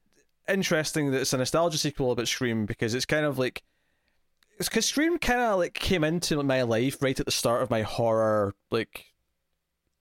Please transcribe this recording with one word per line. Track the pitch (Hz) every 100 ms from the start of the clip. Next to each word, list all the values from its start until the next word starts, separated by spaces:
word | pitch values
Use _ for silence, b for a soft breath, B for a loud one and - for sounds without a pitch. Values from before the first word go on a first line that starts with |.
| _ _ _ _ -
interesting | 196 180 160 147 156 143
that | 131
it's | 135
a | 131
nostalgia | 127 160 170 156
sequel | 147 - 127
about | 123 113
Scream, | - 123 113 104
because | - 117
it's | 127 -
kind | 151 151
of | 131
like, | 127 - - _ _ _ _ _ _ _ _ -
it's | 175
'cause | 226 -
Scream | 277 320 349
kinda, | - 247 233 190
like, | 175
came | - - 185
into | 151 170 - 151
my | 139 131
life | 120 113 135 -
right | 135 135
at | -
the |
start | - 123 120
of | 127
my | 113
horror, | 104 - 117 110 110 107 101 - -
like, | 113 - - - _ _ _ _ _ _ _ _ _